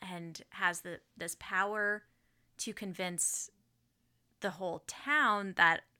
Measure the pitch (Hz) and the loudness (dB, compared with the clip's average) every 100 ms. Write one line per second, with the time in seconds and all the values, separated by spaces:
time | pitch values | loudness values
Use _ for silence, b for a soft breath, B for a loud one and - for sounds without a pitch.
0 | 185 175 170 160 - - 185 170 180 - | -10 -10 -10 -12 -14 0 0 0 -6 -12
1 | _ - 170 - - 190 202 214 208 214 | _ -10 -8 -8 -2 0 2 2 2 0
2 | - _ _ _ _ - 226 202 196 175 | -4 _ _ _ _ -8 -8 -6 -8 -6
3 | 180 175 - - - _ _ _ _ _ | -4 -2 -2 -2 -8 _ _ _ _ _
4 | _ _ _ _ 202 165 180 170 - - | _ _ _ _ -6 -4 -6 -6 -8 -8
5 | 269 302 254 208 196 185 165 165 - | 0 4 4 4 0 6 6 6 -2